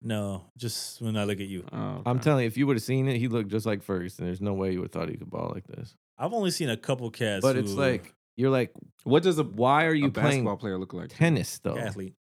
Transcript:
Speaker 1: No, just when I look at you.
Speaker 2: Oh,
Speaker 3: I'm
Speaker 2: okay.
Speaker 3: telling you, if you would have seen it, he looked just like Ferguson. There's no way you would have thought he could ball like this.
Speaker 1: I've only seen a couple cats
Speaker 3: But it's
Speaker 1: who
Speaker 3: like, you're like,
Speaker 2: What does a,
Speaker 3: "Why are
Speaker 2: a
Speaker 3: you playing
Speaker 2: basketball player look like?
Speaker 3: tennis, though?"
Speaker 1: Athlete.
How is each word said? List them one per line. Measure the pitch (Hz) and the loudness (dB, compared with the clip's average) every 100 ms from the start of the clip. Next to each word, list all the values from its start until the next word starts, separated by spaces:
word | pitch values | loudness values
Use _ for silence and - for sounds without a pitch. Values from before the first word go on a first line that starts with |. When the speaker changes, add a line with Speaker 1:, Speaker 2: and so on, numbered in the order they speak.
Speaker 1:
No, | 117 110 101 95 - - | -6 -4 -4 -6 -10 -10
just | 120 - - - | -8 -6 -10 -8
when | 113 110 | -4 0
I | |
look | 101 98 | 0 -2
at | 98 | -4
you. | 95 - | -8 -8
Speaker 2:
Oh, | 107 101 92 101 | -8 -6 -4 0
Speaker 3:
I'm | 123 | 2
Speaker 2:
okay. | |
Speaker 3:
telling | 151 143 | 4 4
you, | 117 | 2
if | 117 | 2
you | 139 | 2
would | 123 | 2
have | |
seen | 110 131 135 | 2 0 2
it, | 120 | 0
he | 123 | 0
looked | 117 101 | 0 0
just | 107 107 | -2 0
like | 101 | -2
Ferguson. | - 95 87 - 87 | -2 -4 -4 -6 -6
There's | 90 | -2
no | 101 | -2
way | 95 95 | 0 0
you | 90 | -2
would | 87 | -4
have | |
thought | 82 82 | -4 -4
he | 80 | -6
could | - | -8
ball | - - | -6 -6
like | - - | -8 -10
this. | - - - _ - | -14 -14 -16 _ -6
Speaker 1:
I've | 151 | -2
only | 233 190 | 0 0
seen | - 156 | 0 -2
a | 113 | -2
couple | - 131 120 | -2 -2 -2
cats | - 113 98 | -2 0 4
Speaker 3:
But | 131 131 | 4 4
it's | 104 | 0
Speaker 1:
who | 101 | 0
Speaker 3:
like, | 135 113 - _ _ - | 2 0 -4 _ _ 0
you're | 131 | 2
like, | 131 120 - - _ | 4 0 -6 -20 _
Speaker 2:
What | - 143 | 4 4
does | 180 160 | 6 2
a, | |
Speaker 3:
"Why | 151 98 123 143 165 | 0 2 4 6 4
are | |
Speaker 2:
a | 160 | 2
Speaker 3:
you | 139 | 0
playing | 107 147 139 | 2 2 4
Speaker 2:
basketball | 113 98 | 2 -2
player | 113 92 | -4 -4
look | 92 | -6
like? | 90 85 | -8 -10
Speaker 3:
tennis, | - 165 143 - - | 2 4 4 0 -6
though?" | - - | -6 -4
Speaker 1:
Athlete. | 113 101 95 - _ | -6 -8 -10 -14 _